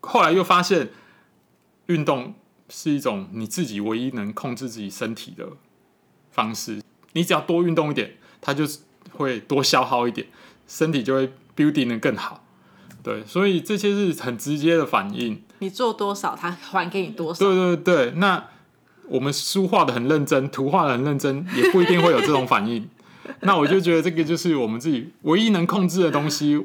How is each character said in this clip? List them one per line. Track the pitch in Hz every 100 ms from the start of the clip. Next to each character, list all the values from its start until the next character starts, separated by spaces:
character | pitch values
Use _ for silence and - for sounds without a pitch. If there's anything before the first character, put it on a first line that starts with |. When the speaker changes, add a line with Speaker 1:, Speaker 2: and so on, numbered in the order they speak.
Speaker 1:
后 | - 240
来 | 165
又 | 180
发 | 185 208
现 | - 180 131 - _ _ _ _ _ _ _ _ -
运 | 170 147
动 | 135 123 - _ _ _
是 | - 160
一 | 143
种 | 123 104 95
你 | 110 107
自 | 180 147
己 | 101
唯 | 104 113
一 | 131
能 | 123 104
控 | 104 135 120
制 | 131
自 | 113
己 | 101
身 | 92 113 110
体 | -
的 | 87 - 69 _ _ _ _ _ _ _
方 | - 110
式， | 107 - 104 - _ _
你 | 160
只 | 175
要 | 156
多 | 147 170
运 | 175
动 | 165 151
一 |
点， | 131 107 - _ _
它 | -
就 | 143 147
是 | - _ _ -
会 | - 139 120
多 | - 143
消 | 135 143
耗 | 127 123 120
一 |
点， | 113 - - - _ _
身 | - 160
体 | 147
就 | 117 135
会 | 131 - _ -
building | 151 147 120
得 | 113
更 | 139 104
好。 | - - _ _ _ _ - -
对， | 117 107 110
所 | 175 202
以 | 180
这 | - 208
些 | 208
是 | 202 196 156
很 | 127 117
直 | 139 147
接 | 156 170
的 | 143
反 | 113 98
应。 | 113 120 104 - _
Speaker 2:
你 | 196
做 | 190 247
多 | 214 202
少， | 202 175 -
它 | 175
还 | 175 - 190 175
给 | 196
你 | 175
多 | - 165
少。 | 170 196
Speaker 1:
对， | 185 180 170
对， | - 165 123
对， | 147
那 | 196 175 - - _ _ _ _ 311
我 | 131
们 | 139
书 | 139 - 196 185
画 | 208 143
得 |
很 | 123 123
认 | 151 139
真， | 143 139
图 | - 135
画 | 185 151
得 |
很 | 123
认 | 139 139
真， | 143 135 180 131
也 | 123
不 | 190
一 | 175
定 | 175
会 | 165
有 | 139
这 | 403
种 | 135 127
反 | 107 104
应。 | 117 110 _ - -
Speaker 2:
<laughs> | - -
Speaker 1:
那 | 185 185
我 | 143
就 | 190
觉 | 175 165
得 |
这 | 165
个 | 165
就 | 156 165
是 | 180 151
我 | 113
们 | 113
自 | 151
己 | 135 110 _
唯 | - 175
一 | 226
能 | 190 175
控 | 202 180
制 | 175
的 | 170
东 | 147 147
西， | 143 147 147